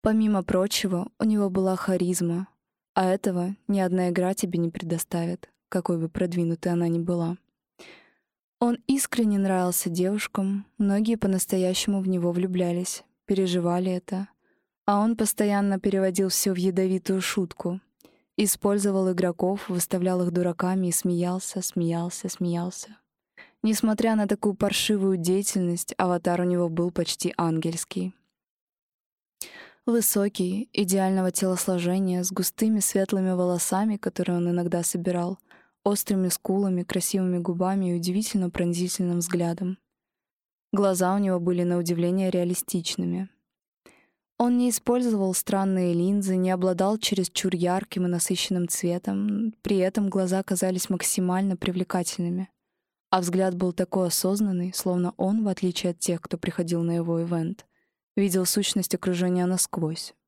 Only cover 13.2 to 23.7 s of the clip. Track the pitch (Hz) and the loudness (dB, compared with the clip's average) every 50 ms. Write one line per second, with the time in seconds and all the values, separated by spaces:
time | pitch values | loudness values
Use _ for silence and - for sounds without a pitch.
13.2 | _ - 196 185 190 180 175 180 170 175 175 180 185 190 180 180 _ - 196 185 | _ -2 0 2 2 2 0 0 2 2 0 0 0 0 -2 -4 _ -6 -6 -6
14.2 | 196 _ _ _ _ _ _ _ _ _ _ _ _ - 202 202 214 226 233 220 | -6 _ _ _ _ _ _ _ _ _ _ _ _ 0 2 4 2 2 2 0
15.2 | 220 208 - - 208 208 202 202 202 202 196 185 - 196 196 190 190 190 180 190 | 0 -2 0 0 0 2 2 2 2 2 0 0 0 0 2 2 2 2 2 2
16.2 | 196 185 180 - - 202 185 180 180 190 175 185 190 185 190 180 - - 190 190 | 0 2 0 0 0 0 0 2 0 0 2 2 2 2 0 0 0 0 -2 0
17.2 | 180 - - 208 180 170 - - - 175 180 190 _ _ _ _ - - _ _ | -2 -2 -2 -2 -2 -4 -6 -8 -6 -6 -6 -6 _ _ _ _ -20 -20 _ _
18.2 | _ _ _ - 214 196 - - - 202 202 208 196 208 190 190 190 185 185 175 | _ _ _ 0 0 0 0 0 0 0 2 2 2 2 2 2 2 2 2 2
19.2 | 190 175 170 - 185 185 196 202 - - 185 180 - - - 180 175 185 180 180 | 0 0 0 0 -2 -2 -2 -4 -6 -4 -4 -4 -2 -2 -2 0 0 0 2 2
20.2 | 180 175 170 180 180 175 170 170 180 180 190 190 185 175 165 - - 180 175 170 | 0 0 0 0 0 0 0 0 -2 0 0 0 0 0 -2 0 0 0 0 0
21.2 | 175 180 180 185 - - - 190 180 - - 180 170 165 170 170 170 180 - - | 0 0 -2 -4 -6 -8 -8 -6 -6 -4 -2 0 0 0 0 -2 -4 -6 -8 -8
22.2 | - 180 - - 180 175 170 170 175 180 - - - - 220 _ _ _ _ _ | -8 -8 -6 -4 -2 -2 -2 -2 -4 -6 -8 -10 -16 -16 -20 _ _ _ _ _
23.2 | _ _ _ - - _ _ _ - 220 | _ _ _ -20 -20 _ _ _ 0 0